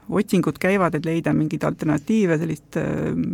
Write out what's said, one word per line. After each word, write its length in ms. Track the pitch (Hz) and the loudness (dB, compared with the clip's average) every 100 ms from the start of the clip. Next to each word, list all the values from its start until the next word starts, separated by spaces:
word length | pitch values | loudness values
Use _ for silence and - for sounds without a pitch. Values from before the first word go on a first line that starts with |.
| - | -4
Otsingud 520 | 180 208 185 160 - | -2 2 2 2 0
käivad, 340 | 185 196 185 170 | 0 2 2 0
et 100 | 160 | -2
leida 280 | 165 151 | -2 0
mingeid 300 | 147 156 156 156 | 0 0 -2 -4
alternatiive, 720 | 156 156 143 - 220 185 156 | -2 0 0 2 2 2 2
sellist, 400 | 165 156 - 160 | -2 -6 -8 -4
öö, 360 | 147 151 160 - 175 | -2 -2 -2 -2 -2